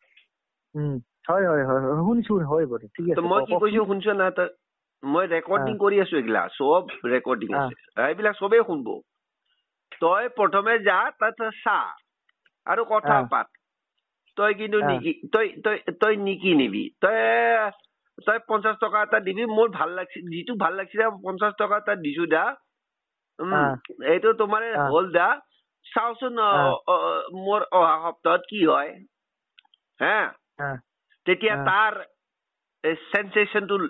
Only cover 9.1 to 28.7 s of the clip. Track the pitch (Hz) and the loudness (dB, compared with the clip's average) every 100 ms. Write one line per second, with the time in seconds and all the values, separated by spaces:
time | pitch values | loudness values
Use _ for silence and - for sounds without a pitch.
9.1 | _ _ _ _ _ _ _ _ - 170 | _ _ _ _ _ _ _ _ -2 2
10.1 | 190 240 233 196 196 208 233 202 185 247 | 2 0 0 2 2 2 2 2 2 0
11.1 | - 220 - 220 214 226 190 104 78 _ | -2 -4 -2 -8 -4 -2 -2 -2 -12 _
12.1 | _ _ _ _ _ - 196 226 214 - | _ _ _ _ _ -4 -2 0 0 2
13.1 | 135 123 123 - _ _ _ _ _ _ | 2 2 -2 -4 _ _ _ _ _ _
14.1 | _ _ - 208 208 214 214 143 131 147 | _ _ -2 0 0 -2 0 2 0 -2
15.1 | - 143 214 170 156 214 208 - 165 214 | -6 -2 0 0 -2 -4 -4 -6 -2 0
16.1 | 214 196 185 185 156 120 101 - - 190 | 2 -2 -2 2 4 4 -2 -8 -2 0
17.1 | 220 226 233 233 226 208 - _ _ _ | 2 2 2 2 2 0 -6 _ _ _
18.1 | - - 220 220 214 214 208 214 208 208 | -6 -2 -2 0 0 0 -2 -2 0 0
19.1 | 214 190 190 233 214 233 180 156 180 180 | 0 0 -4 -2 2 2 2 -4 -4 -10
20.1 | - 180 165 170 233 175 190 190 202 226 | -12 -10 -10 -8 -2 -2 -2 -6 0 0
21.1 | 196 190 190 208 202 208 208 208 202 151 | -2 -10 -2 -2 -2 -2 -2 -2 -4 -4
22.1 | 143 170 160 214 277 _ _ _ _ _ | -4 0 0 0 -6 _ _ _ _ _
23.1 | _ _ - 180 170 143 127 - - 135 | _ _ -12 -2 0 0 -2 -12 -6 0
24.1 | 180 220 220 208 214 233 214 143 156 185 | 2 2 2 0 -2 -2 -2 2 2 2
25.1 | 170 180 285 _ _ _ _ - 233 233 | 2 2 0 _ _ _ _ -6 -4 -2
26.1 | 233 254 233 214 196 139 156 - 180 165 | -4 -6 0 2 4 2 0 0 0 0
27.1 | 165 180 185 190 208 - 185 165 156 170 | -4 -6 -8 -2 -2 2 2 4 2 -2
28.1 | 165 165 180 - 208 160 | -2 0 0 0 0 2